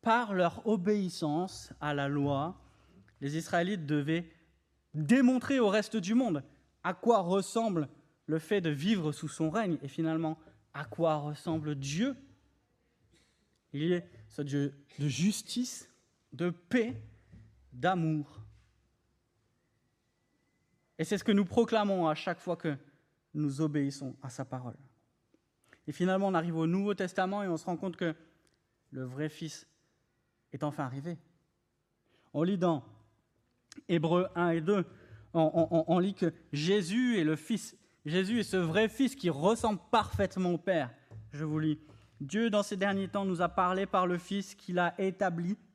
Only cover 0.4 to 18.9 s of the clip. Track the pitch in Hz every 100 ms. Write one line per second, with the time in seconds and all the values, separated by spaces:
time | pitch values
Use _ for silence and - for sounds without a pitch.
0.4 | 170 - 226 214 175 208 185 - 156 151
1.4 | 185 - - - 151 143 139 143 143 139
2.4 | 156 190 - _ _ - - _ 139 156
3.4 | 165 175 180 202 147 147 143 165 170 _
4.4 | _ _ _ _ _ 151 151 254 247 254
5.4 | - 277 214 214 208 220 180 226 247 147
6.4 | 139 _ _ _ 175 180 226 220 175 196
7.4 | 185 226 226 175 143 - _ _ - 160
8.4 | 156 208 165 147 175 214 156 147 156 -
9.4 | 160 185 208 156 139 - 160 160 160 160
10.4 | - _ _ 143 151 - 165 151 147 151
11.4 | 175 160 151 143 135 156 254 269 - -
12.4 | _ _ _ _ _ _ _ _ _ _
13.4 | _ _ _ 143 160 175 170 - - -
14.4 | 147 143 139 - _ - 147 123 185 -
15.4 | - 240 247 - - _ _ _ _ 127
16.4 | 175 175 _ 247 226 247 - - _ -
17.4 | - _ _ 123 160 185 160 151 147 -
18.4 | - - _ _ _